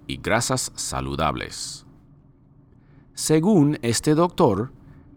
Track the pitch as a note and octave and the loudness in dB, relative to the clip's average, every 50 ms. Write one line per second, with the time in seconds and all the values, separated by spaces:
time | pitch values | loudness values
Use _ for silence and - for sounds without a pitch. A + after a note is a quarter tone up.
0 | - - C2+ B1+ - - G#2 A2+ B2 - C3 B2+ - - - - - - - C2 | -12 -12 -10 -8 -2 0 0 0 0 0 -2 -4 -4 -8 -10 -10 -10 -8 -6 -6
1 | C2 C2+ C#2+ C#2 D#2+ D2+ C2 A1+ G1+ G1+ - - - - - - - - - - | -6 -6 -4 -2 -2 -2 -2 -4 -8 -10 -10 -12 -12 -12 -14 -16 -18 -20 -20 -20
2 | _ _ - _ _ _ _ _ _ _ _ _ _ _ _ - _ _ - - | _ _ -20 _ _ _ _ _ _ _ _ _ _ _ _ -20 _ _ -20 -20
3 | - _ _ - - - D#3 D#3 D#3+ G3+ A3 F3+ C#3+ C#3+ D3+ - - A#2 A2+ - | -20 _ _ -8 -2 2 2 2 4 4 6 6 6 4 2 0 -2 -2 -2 0
4 | - D3+ D3+ D3+ F3 F3+ - - F#3 C3 G2+ F#2 A2+ C3+ - - - - - - | 0 0 2 2 2 0 2 2 2 2 4 2 -2 -6 -8 -16 -20 -20 -20 -20
5 | - - - | -20 -20 -20